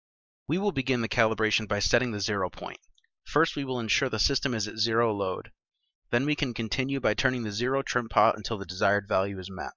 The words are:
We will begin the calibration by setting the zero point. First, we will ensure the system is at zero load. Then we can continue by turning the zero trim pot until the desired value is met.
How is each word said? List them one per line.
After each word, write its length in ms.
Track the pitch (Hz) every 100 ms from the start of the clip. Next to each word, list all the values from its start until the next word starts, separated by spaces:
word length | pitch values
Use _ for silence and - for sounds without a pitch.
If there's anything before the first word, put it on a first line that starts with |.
| _ _ _ _ -
We 100 | 175
will 140 | 202
begin 300 | 139 127 123
the 80 | 113
calibration 580 | - 110 110 107 - 107
by 120 | 104
setting 340 | - 120 120
the 80 | 104
zero 280 | 101 101 92
point. 300 | - 90 - _ _ _ _ -
First, 320 | 147 165 -
we 80 | 135
will 160 | 127
ensure 260 | 113 - 135
the 120 | 110
system 340 | - 135 139
is 160 | 117 104
at 80 | 110
zero 340 | 113 113 117
load. 400 | 101 95 92 - _ _ _ _ _ -
Then 140 | 120 143
we 100 | 147
can 180 | 135
continue 480 | 117 110 - 131 139
by 120 | 123
turning 300 | 107 131 127
the 80 | 110
zero 300 | 101 123 135
trim 260 | 131 123 113
pot 300 | - 110 107
until 200 | - 107
the 80 | 90
desired 400 | 90 101 101 101
value 320 | 98 101 98
is 140 | 90
met. 200 | 92 69